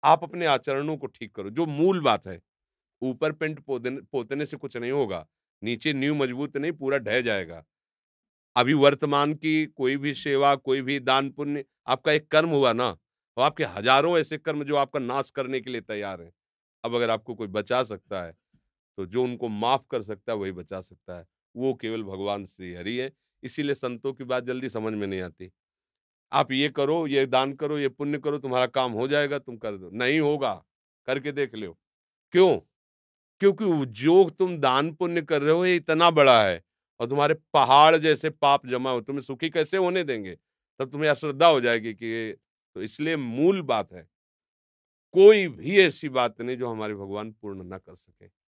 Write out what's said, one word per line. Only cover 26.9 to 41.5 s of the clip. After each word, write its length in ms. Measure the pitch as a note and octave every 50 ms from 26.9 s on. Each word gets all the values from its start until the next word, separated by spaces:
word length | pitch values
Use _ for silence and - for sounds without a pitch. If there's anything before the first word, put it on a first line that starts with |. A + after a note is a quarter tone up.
| D#3 E3+ E3
ये 200 | D3+ C3+ C#3 C3+
दान 260 | C3 A#2+ B2+ C3 C3+ C#3
करो, 260 | C3 D3+ D3 D3+ D3
ये 100 | C#3+ C3+
पुण्य 300 | A#2+ _ C#3+ C#3+ D3 D3
करो, 200 | C3+ D3+ D3 D3
तुम्हारा 280 | C3+ C3+ B2+ B2+ B2+
काम 260 | B2+ _ C3+ B2+ B2+ A#2
हो 160 | G#2 A#2+ C3+
जाएगा, 300 | C#3+ D3 D3 C#3+ C#3+ C#3+
तुम 180 | B2+ - A#2+
कर 200 | A2 - A2+ G#2
दो, 140 | G2 F#2 F2
नहीं 300 | F#2 A2 B2 B2+ C#3+ D#3+
होगा, 440 | D#3 C#3+ D3 D3 C3+ A#2+ G2+ F2 _ _ _ _ _ _ _ _ _
करके 260 | - C3 C#3 C3+ D3 C#3+
देख 220 | C#3 C#3+ A#2+ A2
लो। 240 | A2 G#2+ F2+ E2 _ _ _ _ _ _ _ _ _ _ _
क्यों? 280 | - F3 F#3 F#3 C#3+ G2 - _ _ _ _ _ _ _ _ _ _ _ _ _ _ _
क्योंकि 240 | - G3+ G3 G3 G#3+
वो 200 | G3+ E3+ D#3 C#3
जो 460 | B2+ A2 G#2 B2 D3+ E3+ F#3 G3 E3+
तुम 280 | D#3+ _ F#3+ F#3 F3+ D#3+
दान 360 | C#3 C3 B2+ C3+ C#3+ E3 E3
पुण्य 280 | _ F3+ F3 E3+ E3+ D#3+
कर 200 | - E3 D3 C#3
रहे 100 | D3+ D#3
हो, 140 | E3+ F3+
ये 100 | F#3 F3+
इतना 340 | F3 D#3+ - D#3+ D#3+ E3+ E3+
बड़ा 380 | E3 D3+ C#3+ C3+ B2+ A2+ G#2+ G2
है, 160 | F2+ E2 _ _ _ _ _ _ _ _
और 80 | A#2+ A#2
तुम्हारे 260 | C3+ C#3+ C#3+ D3 -
पहाड़ 600 | - _ _ _ D3+ C3 B2 C3 C#3+ D3+ D#3+ D#3+
जैसे 340 | D#3+ D3+ D#3+ D3+ B2+ - D#3
पाप 360 | D#3 _ - C#3+ C#3 C#3 -
जमा 240 | B2+ B2 B2 B2+ C3
हो, 100 | B2+ A#2+
तुम्हें 220 | A2+ - C#3 C#3+ B2+
सुखी 280 | - C#3 A#2+ - D#3+
कैसे 260 | D#3 F3 D#3 D3+ -
होने 280 | F#3+ F#3 F3 F3+ F#3+ F3
देंगे? 340 | D3 C3 A2 G#2 F#2 F2 - _ _ _ _ _ _ _ _
तब 120 | C3+ C3
तुम्हें 200 | C3 C#3+ D3+ D3+
अश्रद्धा 360 | D3 C#3 - D3+ C#3 C3+ D#3+
हो 140 | E3+